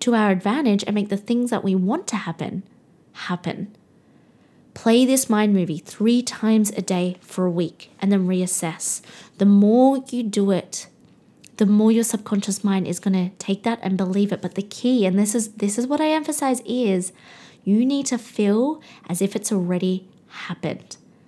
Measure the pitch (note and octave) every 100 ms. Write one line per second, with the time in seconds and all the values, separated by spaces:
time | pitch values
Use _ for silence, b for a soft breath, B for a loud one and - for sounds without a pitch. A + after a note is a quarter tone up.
0 | - A#3 G#3 F#3 A3 C4 C4+ G3+ - G#3
1 | G#3 G3 G3+ A#3+ B3 A3+ G3 F#3+ F#3 D4+
2 | G4 G#3 F3 E3 - F#3+ - _ _ _
3 | _ - - F3 F3 - G3+ - _ b
4 | b b b b b b _ - A3+ A#3
5 | B3+ C4 - G#3+ G#3+ G3 E3 D#3+ - -
6 | G#3+ A#3+ B3 - A3 A3 G#3 - F#3 F3+
7 | F3+ F3+ - - F#3 E3+ E3 - - -
8 | G3 G3+ F#3 F#3 F3+ - E3 D#3+ - -
9 | B B B - G3 G3+ G3+ A#3 C4 C4+
10 | C4 A#3+ A3 G#3 G3 F#3 - - - _
11 | _ _ _ _ - - G3+ G#3 A3 A3+
12 | A3 G#3 - G3+ G3+ F#3 G3+ G3 F3 F3+
13 | G3+ F#3+ F3+ - - G3 A#3 A#3 F#3+ F#3+
14 | F#3 F#3+ G3+ F#3 F3+ - G3+ - B3 B3+
15 | F#3 F#3+ G#3 A#3 G#3 - G3+ G#3 B3+ D4
16 | D#4 D#4 D#4 D4 C4+ B3+ - B3 A3+ F#3
17 | F#3 B B B B B - G#3 B3+ C#4
18 | C#4 A#3+ - - G#3 G#3+ C4+ D#4 B B
19 | - F3 G3 G#3 - G3+ F3 F3+ F#3 F#3
20 | - _ _ - - F3 D#3 - - -
21 | _ b